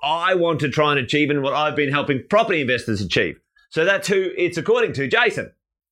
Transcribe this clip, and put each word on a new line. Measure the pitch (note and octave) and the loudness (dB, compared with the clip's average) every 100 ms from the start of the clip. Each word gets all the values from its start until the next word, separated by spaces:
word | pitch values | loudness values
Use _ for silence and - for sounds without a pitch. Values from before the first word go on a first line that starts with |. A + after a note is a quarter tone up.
I | C#3+ E3 F3 | -4 -2 2
want | F#3+ E3+ D3+ | 2 2 0
to | D3 | 0
try | C#3 D3+ | 2 2
and | C#3+ | 2
achieve | B2 D3 D3 | 0 0 2
and | C#3+ | 0
what | C3+ | 0
I've | C3+ D3+ C#3 | 0 0 0
been | C#3+ | 0
helping | C#3+ C3+ C3+ - | 0 0 -2 0
property | G#3 G3 E3+ | 2 2 0
investors | B2+ B2 A#2 G2+ | 0 -2 -2 -4
achieve. | F#2 B2+ F#2 B1+ _ _ _ | 0 0 0 -4 _ _ _
So | - E3+ | -2 0
that's | G3 F#3+ | 0 0
who | G3 F#3 - | 0 0 -2
it's | E3+ E3+ | -2 -2
according | D#3+ A#3+ A3 | 0 2 0
to, | B2+ C#3 | -2 -2
Jason. | A3+ A#3+ C#3 - - _ _ _ | 2 0 -2 -8 -14 _ _ _